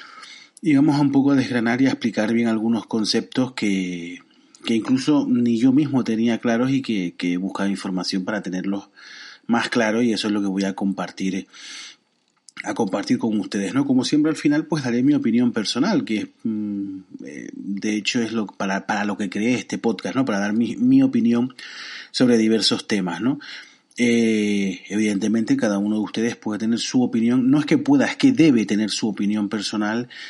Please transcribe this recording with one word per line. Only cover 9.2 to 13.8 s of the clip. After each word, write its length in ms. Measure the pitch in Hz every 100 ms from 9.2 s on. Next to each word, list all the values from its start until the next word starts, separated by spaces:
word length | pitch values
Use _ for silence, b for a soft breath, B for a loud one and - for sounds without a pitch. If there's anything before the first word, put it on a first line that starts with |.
| B B -
más 220 | 117 -
claros, 340 | 127 110 110
y 80 | 123
eso 160 | 104 110
es 60 |
lo 80 | 104
que 60 | 101
voy 180 | 95 98
a 80 |
compartir, 760 | 95 98 95 87 - 95 95 - B B B B B _ _ _ _ - -
a 100 | -
compartir 460 | - 107 101 98 123
con 200 | 117 107
ustedes, 340 | 95 107 98
¿no? 100 | 127